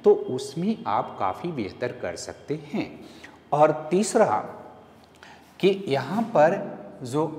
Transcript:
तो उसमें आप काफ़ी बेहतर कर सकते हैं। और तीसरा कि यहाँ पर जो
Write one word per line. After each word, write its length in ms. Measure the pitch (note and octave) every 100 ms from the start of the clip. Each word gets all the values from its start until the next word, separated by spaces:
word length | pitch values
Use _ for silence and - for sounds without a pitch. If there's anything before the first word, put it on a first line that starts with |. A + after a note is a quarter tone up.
तो 100 | G#3
उसमें 680 | G#3 - B2+ - - F#3+ A3 -
आप 280 | G#2+ - -
काफ़ी 320 | G2 F#2 F3
बेहतर 380 | D3+ G2 - B2 B2
कर 140 | F#2 E2+
सकते 420 | - E2 - D3+ D3+
हैं। 220 | G#3 - - - - - - -
और 180 | D3 D#3 D3+ -
तीसरा 340 | F3+ G#3+ A#3 F#3 G#2 - - - - - - _ _ - - - _
कि 100 | F#3 G3 F#3+
यहाँ 340 | C3+ C3 G3 A3+
पर 720 | D#3+ D#3 F#3+ - - - -
जो 240 | B2+ C#3 D#3